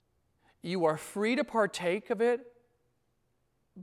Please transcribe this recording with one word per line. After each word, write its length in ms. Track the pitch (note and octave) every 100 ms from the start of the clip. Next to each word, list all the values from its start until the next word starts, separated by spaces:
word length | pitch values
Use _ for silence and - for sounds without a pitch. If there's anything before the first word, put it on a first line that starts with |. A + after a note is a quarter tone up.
| _ _ _ _ _ _
You 240 | E3+ F#3 D#3+
are 100 | D#3
free 400 | - G3+ G#3+ B3+
to 80 |
partake 640 | C4+ A3+ G3+ - F3+ G3+ -
of 140 | G#3
it, 240 | A#3 A#3+ C4 - _ _ _ _ _ _ _ _ _ _ _ -